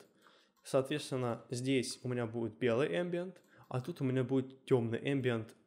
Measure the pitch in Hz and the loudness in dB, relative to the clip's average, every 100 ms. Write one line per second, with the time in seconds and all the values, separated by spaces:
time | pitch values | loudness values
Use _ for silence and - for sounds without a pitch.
0 | - _ - - _ _ - 139 131 151 | -20 _ -20 -20 _ _ 0 0 2 -2
1 | - 131 123 113 - 123 127 131 117 - | -2 -2 -2 -2 -4 -4 2 2 0 -4
2 | 127 123 117 117 113 107 123 113 151 170 | -4 -2 -2 -2 -4 0 2 2 2 0
3 | 175 175 185 180 _ - - 127 127 170 | -2 -2 -4 -10 _ -20 -8 -6 -4 -2
4 | 135 131 127 135 131 - - 131 117 117 | 0 0 2 0 0 -6 2 2 4 -2
5 | 135 139 123 117 110 - | -2 0 0 0 -4 -14